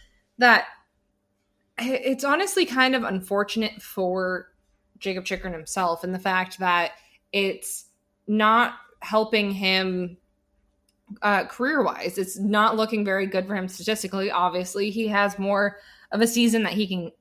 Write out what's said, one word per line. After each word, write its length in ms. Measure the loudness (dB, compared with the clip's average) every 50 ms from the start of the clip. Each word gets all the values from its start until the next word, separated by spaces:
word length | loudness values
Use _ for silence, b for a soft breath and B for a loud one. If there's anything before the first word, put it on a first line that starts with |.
| b b b b b b _ 4
that 280 | 8 8 8 8 6 0 -12 -20 _ _ _ _ _ _ _ _ _ _ _ _ _ _ _ _ _ _ -10 -6
i-, 220 | -4 -2 -2 0 0
it's 200 | 0 -2 0 0
honestly 420 | 0 2 2 0 0 2 0 0
kind 280 | 2 2 2 2 4 2
of 100 | 0 -2
unfortunate 760 | -2 -4 -4 -4 -2 -2 -2 0 0 -2 -2 -2 -4 -4 -10
for 680 | -18 -12 -6 -4 -2 -2 -2 -2 -2 -4 -4 -6 -8 _ _ _ _ _ _ _ _ _ _ -8
Jakob 260 | -6 -6 -6 -4 -6
Chychrun 300 | -6 -8 -6 -8 -10 -10
himself 500 | -10 -10 -6 -4 -2 0 0 0 -2 -4
and 100 | -6 -6
the 40 | -4
fact 400 | -2 0 0 0 -2 -4 -6 -4
that 340 | 0 2 2 2 0 -2 -4 b b b b b b -4
it's 540 | -2 0 0 0 -2 -6 -10 -12 -12 -12 -14 _ _ _ _ _ _ _ -4
not 480 | -2 0 4 4 6 6 6 4 2 -2 -10 -20 _ _ -16
helping 500 | -8 0 0 0 2 2 0 0 0 0
him, 680 | -2 -2 0 2 2 2 2 0 -2 -2 -4 -6 -10 _ _ _ _ _ _ _ _ _ _ _ _ _ _ _ _ _ _ -20 -12 -4
uh, 220 | 0 2 2 2 0
career-wise. 760 | -2 -4 -2 -2 0 2 2 2 0 -2 -4 -6 -6 -4 -4
It's 200 | -6 -6 -4 -4
not 380 | 0 2 4 4 4 4 4
looking 280 | 2 0 0 0 -2 0
very 220 | 0 0 0 0
good 200 | 0 -2 -4 -2
for 100 | -2 -4
him 120 | -4 -4 -6
statistically. 600 | -8 -8 -4 -4 -4 -4 -4 -6 -4 -4 -4 -2
Obviously, 600 | 0 0 0 0 0 -2 -6 -4 -4 -4 -4 -2
he 180 | -2 -2 -2 0
has 300 | 2 2 2 2 0 -2
more 400 | -2 0 2 2 2 0 -2 B B B B B B B
of 80 | 0 2
a 60 | 2
season 360 | 2 4 4 4 4 4 4
that 120 | 2 0 0
he 120 | 0 -2
can 260 | 0 -2 -4 -4 -6 -12 _